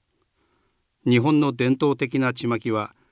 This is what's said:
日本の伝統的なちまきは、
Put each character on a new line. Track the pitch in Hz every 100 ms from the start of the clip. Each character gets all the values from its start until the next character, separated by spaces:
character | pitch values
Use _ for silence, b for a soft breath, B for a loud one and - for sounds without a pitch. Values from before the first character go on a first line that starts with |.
| _ _ _ _ _ _ _ _ _ _ 123
日 | 123
本 | 131 156
の | 143
伝 | 127 127 131
統 | 151 139
的 | 131 135
な | 131
ち | 123 117
ま | 117
き | 117
は、 | 110 104 _ _